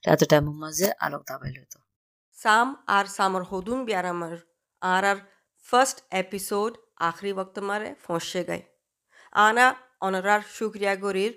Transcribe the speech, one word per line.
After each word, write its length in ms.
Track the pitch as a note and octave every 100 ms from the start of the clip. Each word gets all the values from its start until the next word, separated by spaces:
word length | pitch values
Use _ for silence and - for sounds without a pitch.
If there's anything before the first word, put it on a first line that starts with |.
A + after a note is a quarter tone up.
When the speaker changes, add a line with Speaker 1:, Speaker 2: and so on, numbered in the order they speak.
| -
Speaker 1:
ৰাতিৰ 200 | D#3 D#3
টাইমৰ 260 | D3+ D3
মাজে 380 | D3+ D#3 D3+ G3
আলোক 300 | - D#3+ C#3+
দাবাই 280 | - C3+ C#3
লৈ 120 | C3 _
তো। 60 | - _ _ _ _ _ -
Speaker 2:
চাম 340 | A3+ G#3+ C4 C#4 -
আৰ 180 | G3 G3
চামৰ 380 | - F#3+ F#3 F3+
সদুন 340 | F#3+ F#3 B3+
বিয়াৰ 200 | A#3 F#3+
আমাৰ, 320 | F3+ F3 E3 E3+ _ _ _ _
আৰ 220 | F#3 F#3
আৰ 120 | G3 G3 G3 _ _ _ -
ফাৰ্ষ্ট 280 | B3 C4+ - _
এপিছড 640 | F#3+ F#3 G3+ - G3+ A3 A#3 _ -
আখৰি 360 | E3 E3 G3+
বক্ত 260 | F#3+ F#3+ G3
মাৰে 360 | G3 G#3 G#3+ -
ফঁচে 420 | - E3+ - F#3
গাই। 180 | F3 E3+ - _ _ _ _ _ _
আনা 420 | - G#3+ A#3 B3+ - _ _
অনৰাৰ 400 | F#3+ F#3+ G3 G#3 G3+ -
শুক্ৰিয়া 380 | A3 G#3+ G3 G3
গৰিৰ 360 | G3 F#3+ G#3+